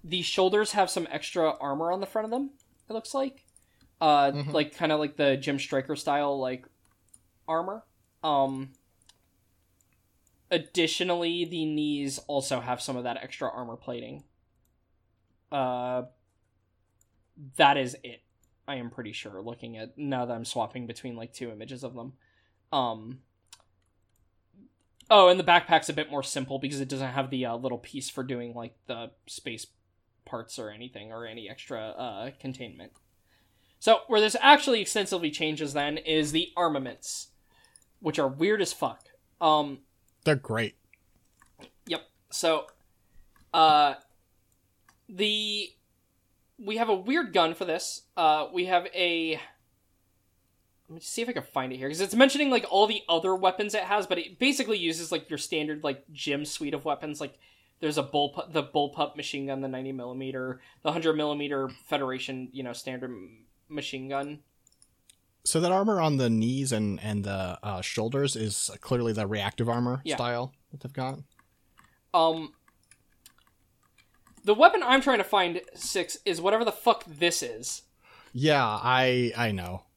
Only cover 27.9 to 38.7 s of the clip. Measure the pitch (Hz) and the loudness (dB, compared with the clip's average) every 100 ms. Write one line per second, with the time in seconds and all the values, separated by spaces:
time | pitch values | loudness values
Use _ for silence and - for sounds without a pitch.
27.9 | 135 - - 127 123 120 117 117 _ - | -12 -10 -10 -6 -8 -8 -12 -14 _ -12
28.9 | 113 117 _ - - 139 113 - _ _ | -12 -12 _ -18 -14 -12 -12 -14 _ _
29.9 | _ _ _ - 120 110 - 107 107 123 | _ _ _ -14 -12 -12 -12 -12 -12 -16
30.9 | 117 107 113 117 113 104 113 - 120 110 | -16 -14 -12 -12 -14 -16 -16 -12 -10 -10
31.9 | - 123 101 127 - 131 127 117 69 - | -10 -10 -8 -12 -12 -12 -12 -14 -16 -20
32.9 | _ _ _ _ _ _ _ _ _ - | _ _ _ _ _ _ _ _ _ 4
33.9 | 220 - 220 214 - 269 294 277 226 185 | 4 6 4 4 6 8 8 6 0 0
34.9 | 214 196 180 160 151 156 156 147 147 143 | -2 -2 -2 -2 -2 -4 -2 -4 -2 -2
35.9 | 151 160 156 147 160 175 - 170 143 131 | -4 0 0 2 0 -2 0 0 0 -4
36.9 | 110 - - - _ _ _ _ _ _ | -12 -12 -12 -12 _ _ _ _ _ _
37.9 | _ 156 151 135 139 180 208 - | _ -4 0 -2 2 2 2 0